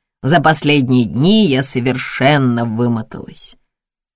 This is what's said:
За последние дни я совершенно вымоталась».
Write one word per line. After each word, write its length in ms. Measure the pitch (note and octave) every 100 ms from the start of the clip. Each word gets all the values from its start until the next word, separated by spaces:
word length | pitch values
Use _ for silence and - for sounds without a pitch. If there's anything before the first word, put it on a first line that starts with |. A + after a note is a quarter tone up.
| _ _
За 180 | C3+ E3+
последние 640 | D#3+ D#3 D3 D3 B2+ B2+
дни 420 | A2 A2+ E3 A3 F#3+
я 160 | C3
совершенно 1000 | C3+ B2 B2+ B2 - - C3+ D3 B2+ A#2+
вымоталась». 920 | A#2 A2 A#2+ A2+ A2 - - - - - _ _ _ _ _